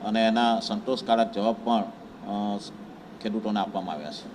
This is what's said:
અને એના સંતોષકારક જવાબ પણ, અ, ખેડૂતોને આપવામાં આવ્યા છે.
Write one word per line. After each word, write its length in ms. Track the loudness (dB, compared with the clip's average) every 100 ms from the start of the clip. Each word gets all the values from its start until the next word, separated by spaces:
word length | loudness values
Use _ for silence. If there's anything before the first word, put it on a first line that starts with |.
| 2
અને 220 | 4 4
એના 320 | 6 4 4
સંતોષકારક 720 | 0 -2 0 -2 4 4 4
જવાબ 240 | 2 0 0
પણ, 200 | 2 2 2 -6 -18 -14 -6
અ, 300 | -2 -2 -4 -6 -14 -16 -16 -18 -8
ખેડૂતોને 380 | -4 -2 0 0
આપવામાં 360 | 0 -2 -4 -6
આવ્યા 160 | -6
છે. 160 | -10 -14